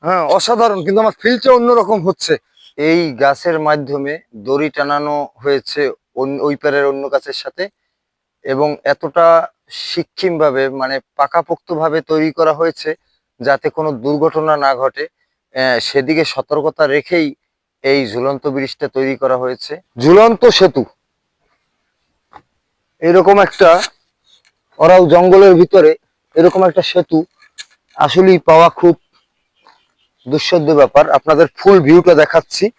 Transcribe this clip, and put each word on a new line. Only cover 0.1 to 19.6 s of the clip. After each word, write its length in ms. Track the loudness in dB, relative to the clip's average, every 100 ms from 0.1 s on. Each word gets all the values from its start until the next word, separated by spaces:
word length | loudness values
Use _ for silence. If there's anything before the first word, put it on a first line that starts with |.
| -2 0
অসাধারণ, 500 | -2 0 0 0 -2
কিন্তু 160 | -2 -2
আমার 140 | -2 -2
ফিলটা 300 | -4 -2 2
অন্যরকম 460 | 2 2 0 0 -2 -4
হচ্ছে। 280 | -6 -4 -6 _ _ _ -6
এই 220 | -2 0 -2 -2
গাছের 380 | -2 -2 -4 -4
মাধ্যমে 540 | -2 -4 -4 -8 -8 -10 _ -20
দড়ি 260 | -6 -4 -4
টানানো 480 | -6 -6 -4 -6 -8 -10 _
হয়েছে 460 | -6 -6 -6 -8 -6 -8 _ -8
অন-, 260 | -8 -6
ওই 140 | -6 -4
পারের 280 | -4 -2 -4
অন্য 180 | -4 -6
গাছের 280 | -8 -8 -14
সাথে, 220 | -14 -12 -14 _ _ _ _ _ _ _ -8
এবং 240 | -4 -4 -4
এতটা 440 | -6 -6 -6 0 2 2 -2 _ _
সিকিমভাবে, 880 | -18 -12 -10 -10 -6 -6 -2 -2 -2 -6
মানে, 260 | -6 -8 -10 _ -6
পাকাপোক্তভাবে 840 | -4 -4 -6 -10 _ -6 -4 -4
তৈরি 300 | -4 -4 -4
করা 220 | -2 -4
হয়েছে, 360 | -2 -6 -6 -12 -12 _ _ _ _
যাতে 260 | -4 -4 -4
কোনো 200 | -6 -8
দুর্ঘটনা 600 | -6 -6 -2 -2 -4 -4 -2
না 140 | -2 -2
ঘটে। 280 | -4 -6 -14
আহ, 760 | _ _ _ _ -6 -4 -4
সেদিকে 440 | -4 -4 -2 -2 -4
সতর্কতা 580 | -6 -6 -6 -6 -4 -2
রেখেই 400 | -2 -4 -4 -4 -8 _ _ _ _
এই 160 | -2 -2 -2
ঝুলন্ত 360 | -6 -6 -6 -6
ব্রিজটা 400 | -6 -8 -8 -8
তৈরি 280 | -6 -6 -4
করা 200 | -4 -4
হয়েছে। 360 | -4 -10